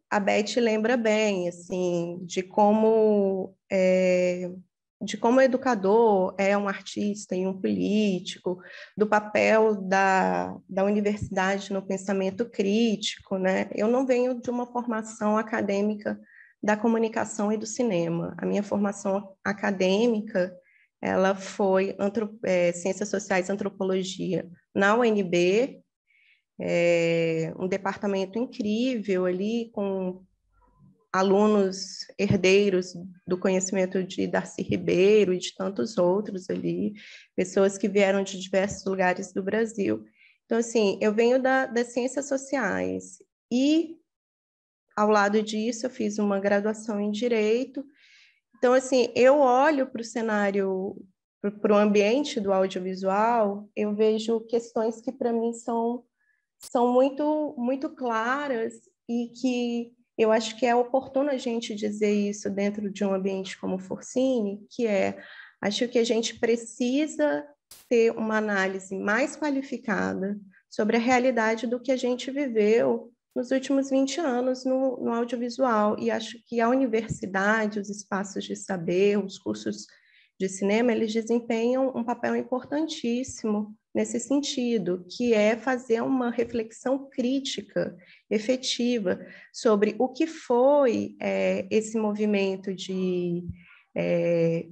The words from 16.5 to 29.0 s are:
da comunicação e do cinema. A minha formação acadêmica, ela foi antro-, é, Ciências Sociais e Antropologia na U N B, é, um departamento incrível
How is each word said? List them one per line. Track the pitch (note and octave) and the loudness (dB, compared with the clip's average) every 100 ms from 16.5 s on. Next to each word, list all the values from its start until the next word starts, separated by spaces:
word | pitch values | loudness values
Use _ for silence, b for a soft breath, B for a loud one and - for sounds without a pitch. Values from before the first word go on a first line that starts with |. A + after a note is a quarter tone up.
| B | B
da | G3+ G#3+ | -2 0
comunicação | A#3 A3+ A3+ A3+ G#3+ - G#3 | 2 2 0 -2 -4 -4 -2
e | G#3+ | -2
do | G#3+ | -4
cinema. | - B3 F3 E3+ E3+ F3 F3 | -4 0 0 0 -2 -4 -6
A | F#3 | -2
minha | G3 | -2
formação | G3+ G#3 G3+ G3+ G3+ G3 G3 - | -2 -2 -2 -2 -4 -4 -6 -8
acadêmica, | - G3+ G3+ F#3+ F#3 G3 A#3+ G#3+ G#3 F#3+ F3+ - b b b _ | -6 -4 -4 0 2 4 2 0 -2 -2 -2 -6 b b b _
ela | - F#3+ F#3+ G3 | -2 2 2 0
foi | F#3+ - G3 F#3+ G3 - | -4 -2 2 4 2 0
antro-, | G3+ G#3 G#3+ G#3+ | -2 -2 -4 -4
é, | G3 F3+ F3 | 0 2 2
Ciências | F3 F#3+ F#3+ G#3 | 0 -4 -4 -4
Sociais | G3 - F#3+ F#3 | -4 -2 -2 0
e | |
Antropologia | G3+ G3+ F#3+ F#3+ F#3+ F#3 - E3+ E3 - B _ | -4 -6 -4 -2 -2 -2 -6 -4 -4 -6 B _
na | - G3 A3+ | 0 2 4
U | |
N | A#3+ G#3+ | 4 2
B, | F#3 F3 F3 G3+ C#4 - _ _ b b b b _ - | 2 2 4 2 0 -4 _ _ b b b b _ -8
é, | F3 F3 E3+ E3+ E3+ E3 E3 D#3+ D#3+ - | -2 2 4 4 2 2 0 0 -4 -4
um | F#3 | -4
departamento | G3 F#3+ G3 G3+ G3 F#3+ A3+ | -2 -4 -4 -2 -2 -2 -4
incrível | B3+ A#3+ G#3 G#3+ B3+ B3 | -6 -4 -2 0 0 -2